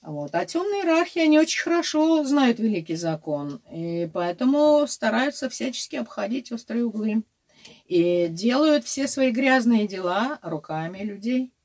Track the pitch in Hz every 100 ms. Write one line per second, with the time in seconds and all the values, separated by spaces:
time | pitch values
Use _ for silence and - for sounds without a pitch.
0 | - 151 147 170 - 330 392 403 370 320
1 | 349 349 320 302 311 - - 339 339 311
2 | 311 320 277 285 262 233 220 202 160 165
3 | 170 156 160 147 143 139 _ 165 170 170
4 | 170 180 175 175 254 285 302 294 294 -
5 | 226 220 269 285 262 - 233 240 - 285
6 | 226 - 208 233 240 233 - 226 240 214
7 | 214 214 - _ _ _ - - _ 180
8 | 175 175 175 165 220 254 311 294 - -
9 | 269 - 262 233 269 262 233 233 208 190
10 | 180 185 247 302 175 160 - 156 165 190
11 | 208 202 214 254 254 _